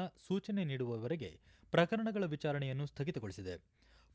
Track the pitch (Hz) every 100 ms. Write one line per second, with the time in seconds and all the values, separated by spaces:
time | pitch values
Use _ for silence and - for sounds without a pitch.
0 | 180 - - 190 202 202 160 135 120 117
1 | 120 165 95 - - - - 165 170 220
2 | 226 208 180 147 151 143 135 131 143 -
3 | 135 139 104 92 92 87 - _ - -
4 | -